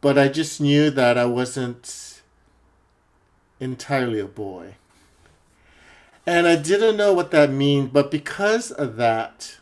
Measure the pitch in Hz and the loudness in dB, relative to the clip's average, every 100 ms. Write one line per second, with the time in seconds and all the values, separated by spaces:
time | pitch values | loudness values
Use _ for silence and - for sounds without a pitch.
0 | 143 139 139 143 151 - 147 143 151 135 | 2 4 2 0 -6 -2 2 4 2 2
1 | 123 120 120 120 127 135 123 120 - - | 2 2 0 -2 -4 -6 -8 -10 -16 -18
2 | - - _ _ _ _ _ _ _ _ | -18 -20 _ _ _ _ _ _ _ _
3 | _ _ _ _ _ _ 131 127 - 139 | _ _ _ _ _ _ -10 -10 -6 -4
4 | 123 110 98 - 101 92 87 101 _ _ | -2 -4 -6 -10 -12 -12 -18 -20 _ _
5 | _ _ _ _ _ _ _ _ _ _ | _ _ _ _ _ _ _ _ _ _
6 | _ _ - 175 175 170 147 202 226 214 | _ _ -2 2 4 2 2 2 2 2
7 | 208 180 175 160 147 135 143 143 135 139 | 2 2 2 4 4 2 0 0 0 0
8 | 143 156 147 - 202 220 240 - 139 110 | 0 -4 -8 -4 0 0 -4 -8 -8 -2
9 | 117 113 113 _ - - | 0 0 -6 _ -20 -20